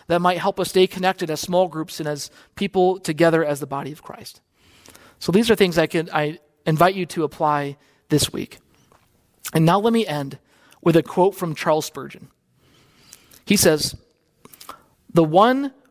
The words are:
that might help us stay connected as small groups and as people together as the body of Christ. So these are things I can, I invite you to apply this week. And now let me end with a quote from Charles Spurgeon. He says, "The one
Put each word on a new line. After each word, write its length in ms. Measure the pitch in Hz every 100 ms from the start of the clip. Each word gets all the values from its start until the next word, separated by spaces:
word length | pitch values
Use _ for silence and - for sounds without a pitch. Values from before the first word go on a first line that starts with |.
| -
that 120 | 170
might 160 | 180 180
help 240 | 185 196
us 80 | 175
stay 180 | 185 185
connected 440 | 185 185 185 165
as 100 | 151
small 280 | - 180 185
groups 320 | 160 156 -
and 60 | 151
as 240 | 147 - - _
people 440 | - 202 190 185 185
together 440 | - 156 165 160
as 180 | 147 143
the 60 | 143
body 260 | 139 180
of 100 | -
Christ. 400 | - - - - _ _ _ _ - - - _
So 120 | -
these 180 | 180 233
are 40 |
things 240 | 208 190 170
I 80 | 156
can, 240 | 170 170
I 260 | 156 151 165 _ _ -
invite 280 | 156 175
you 120 | 196 180
to 180 | 180
apply 540 | 147 - 156 147 143 139 _ _ -
this 200 | 151 -
week. 280 | - - - _ _ _ _ _ _ _ _ -
And 100 | 160
now 160 | 160 190
let 140 | 226
me 120 | 233 202
end 320 | 147 139 - _ _ _ _
with 140 | 175 165
a 60 |
quote 320 | - - 190
from 200 | 196 170
Charles 320 | 151 170 156 -
Spurgeon. 420 | - 127 - - _ _ _ _ _ _ _ _ - _ - -
He 100 | 202
says, 380 | 185 156 - - _ _ _ _ - - - - _ _ _
"The 80 | 170
one 500 | 160 170 226 262 277 - _